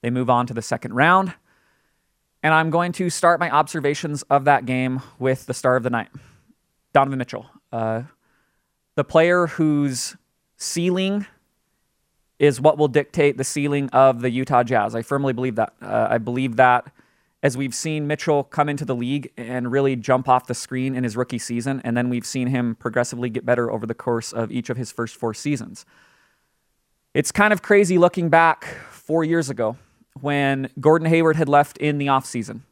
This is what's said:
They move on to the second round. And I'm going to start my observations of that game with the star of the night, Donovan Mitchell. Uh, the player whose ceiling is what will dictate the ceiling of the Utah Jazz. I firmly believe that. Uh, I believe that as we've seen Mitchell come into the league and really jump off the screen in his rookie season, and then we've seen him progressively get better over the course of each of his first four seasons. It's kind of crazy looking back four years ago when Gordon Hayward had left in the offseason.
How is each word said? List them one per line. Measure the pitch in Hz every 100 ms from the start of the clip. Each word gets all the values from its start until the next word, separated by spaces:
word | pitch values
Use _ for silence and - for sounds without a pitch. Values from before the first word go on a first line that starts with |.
They | 120
move | 123 123
on | 120 123
to |
the | 117
second | 110 117 -
round. | 120 156 185 190 - _ _ _ _ _ _ _ _ _ _
And | 151
I'm | 160 160
going | 160 175
to | 170 180
start | - 170 170
my | 175
observations | 139 151 165 143 147 160 147
of | - 143 139
that | 135 123
game | 127 127 131 - _
with | 127 131 -
the |
star | 127 131 127
of |
the | 120
night, | 117 - - - _ _ _ _ _ _
Donovan | 143 135 135
Mitchell. | 123 113 113 _ _
Uh, | 117 110 113 131 _ _ _ _ _ _ _ _ -
the |
player | 139 165 170 180 170
whose | - 156 147 143 127 - - _ _ _ _
ceiling | - - 170 180 190 202 202 _ _ _ _ _ _ _ _ _ _ _
is | 143 127
what | 147 151
will | 151
dictate | 131 139 - 143 131
the |
ceiling | 135 - 143 143 139
of | 127 135 120
the | 123
Utah | 123 131 131
Jazz. | 120 123 104
I | 117
firmly | 113 139 139
believe | 120 127 113
that. | 110 _
Uh, | 98 110 113
I | 120
believe | 113 123 131 113
that | 127 123 - _ _ _ _ _
as | 143 123
we've | 135
seen | - 160 156 147
Mitchell | 151 - 147
come | 135 - 151
into | 143 143
the | 123
league | 123 143 123 -
and | 117 127 123
really | 135 139 131
jump | 107 131 131
off | 127 -
the |
screen | 120 - 127 131 127
in |
his | 123 107
rookie | 123 120
season, | - 120 120 135
and | 120 120
then | 123
we've | 123 -
seen | 135 123
him | 131 120 113
progressively | 123 117 120 120 123
get | 113
better | 123 123 117
over | 117 110
the | 113
course | - 117 117
of | - 113
each | 123 117
of | 123
his | 123
first | - 117 -
four | 117
seasons. | 107 143 147 107 95 - _ _ _ _ _ _ _ _ _ _ _ _ 135
It's | 147
kind | - 208
of | 202
crazy | - 202 196 180
looking | 175 180 170
back | 160 165 - - - -
four | - _ 160
years | 160 165 139
ago | 117 110 123 _ _ _ -
when | 139 143 139 135 131 -
Gordon | 143 165 160
Hayward | 165 160 156
had | 147
left | 147 143 -
in | 151 147
the | 139
offseason. | 135 - 127 107 - _